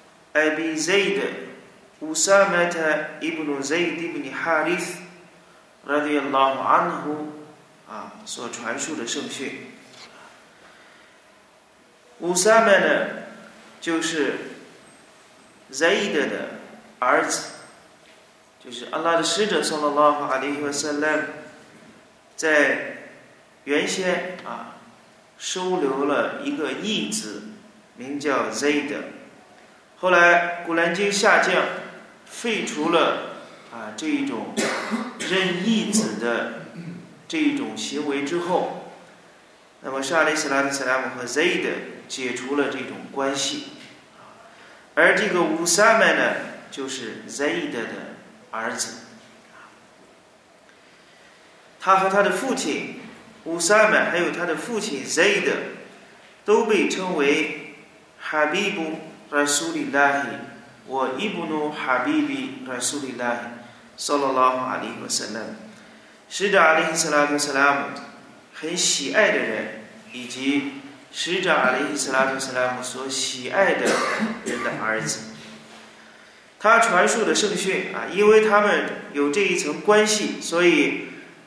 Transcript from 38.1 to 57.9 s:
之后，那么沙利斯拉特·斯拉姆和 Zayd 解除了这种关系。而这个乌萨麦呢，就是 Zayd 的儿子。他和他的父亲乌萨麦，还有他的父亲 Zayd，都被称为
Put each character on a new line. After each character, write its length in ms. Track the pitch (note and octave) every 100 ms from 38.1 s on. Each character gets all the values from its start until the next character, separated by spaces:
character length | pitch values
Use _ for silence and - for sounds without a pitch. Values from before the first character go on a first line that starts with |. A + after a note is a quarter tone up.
| C#3
之 140 | C#3 E3+
后， 520 | F3 F3 - - - - - - - - - - - -
那 80 | -
么 120 | C3+
沙 200 | C3+ E3
利 100 | D3+
斯 140 | D3+ D3
拉 140 | C#3
特· 60 | C#3
斯 140 | C3+ B2+
拉 140 | C3
姆 40 | B2 B2
和 80 | A#2+
Zayd 400 | C#3+ F3 F3+ A#2+ - - - -
解 240 | - B2+
除 240 | - B2+ C#3+
了 140 | C3
这 80 | C3
种 180 | A#2+ G#2 -
关 240 | C#3 C3+ C#3+
系。 280 | - D3 - - - - - - - - - - - - -
而 200 | - F3
这 140 | G3 G#3
个 140 | F3
乌 240 | D#3+ D#3+ F3
萨 320 | - A3 A3+
麦 160 | F3
呢， 220 | D3+ A#2+ G2+ - - -
就 180 | - C3+
是 340 | C3 A2 A2 A2
Zayd 420 | A2 D3 E3+ D3
的 100 | A#2+ G#2+ G2 F2+ - - - -
儿 220 | A2 A2+
子。 280 | B2 - - - - - - - - - - - - - - _ _ _ _ _ - - - - - - - - - - -
他 180 | - F#3+
和 120 | F#3+
他 140 | G3
的 80 | G3
父 240 | - C4
亲 480 | A3 D#3+ - - - - - - -
乌 160 | D#3+ E3+
萨 300 | E3+ G#3+ G#3
麦， 200 | C#3 A#2
还 60 | F3
有 140 | E3
他 160 | C#3+ E3+
的 100 | D#3
父 240 | - A3
亲 240 | - C#3
Zayd， 460 | A2+ D3 G3 G3+ C#3 F#2+ - - - - - - - - -
都 180 | A3
被 240 | A3+ G3+ C#3+
称 280 | - F#3 E3
为 580 | C#3 D#3 D#3 - - - -